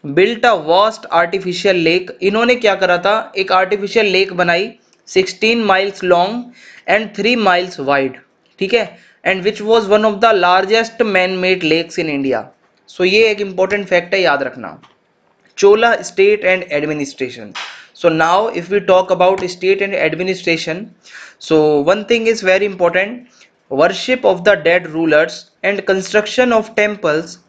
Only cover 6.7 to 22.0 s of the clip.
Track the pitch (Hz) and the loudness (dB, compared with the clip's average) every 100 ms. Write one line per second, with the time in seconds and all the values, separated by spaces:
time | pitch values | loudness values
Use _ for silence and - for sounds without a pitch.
6.7 | - - 202 220 - 208 247 202 180 185 | -16 -2 -2 -2 -4 -2 2 2 2 -2
7.7 | 180 135 139 135 131 _ _ _ _ 185 | -6 -2 0 -2 -8 _ _ _ _ -2
8.7 | 226 190 - _ _ - 190 185 208 208 | -2 -2 -12 _ _ -4 -2 -2 -4 0
9.7 | 226 202 208 220 202 226 208 175 185 190 | 0 4 2 2 2 2 4 4 2 2
10.7 | 226 226 - 220 190 185 185 185 185 165 | 0 -2 -4 0 0 0 -2 -2 0 0
11.7 | 160 165 - 160 143 135 117 - _ _ | 0 -2 -6 -6 -4 -2 -4 -6 _ _
12.7 | _ _ - 185 208 226 202 202 185 185 | _ _ -4 2 4 2 0 -6 -2 -2
13.7 | 208 196 175 175 196 170 143 127 127 101 | -2 0 0 0 0 2 0 -2 -8 -16
14.7 | 73 _ _ _ _ _ _ _ - 196 | -16 _ _ _ _ _ _ _ 2 4
15.7 | 214 233 233 180 - 196 208 185 185 170 | 6 4 0 -4 0 2 2 0 -2 -2
16.7 | 147 147 151 139 - 127 117 104 87 - | -6 -4 -6 -8 -8 -10 -10 -16 -14 -16
17.7 | - - - 170 160 160 180 220 170 175 | -18 -20 -2 0 2 2 2 0 -6 -2
18.7 | 202 - 185 180 180 180 190 180 180 185 | -2 2 2 2 2 2 2 -4 -4 -2
19.7 | 196 196 185 156 160 185 180 - 165 - | 0 -2 -2 -2 -2 -4 -4 -2 -2 -4
20.7 | 170 220 _ _ - - _ - 160 151 | -8 -10 _ _ -20 -20 _ 0 2 4
21.7 | 147 143 208 | 2 2 0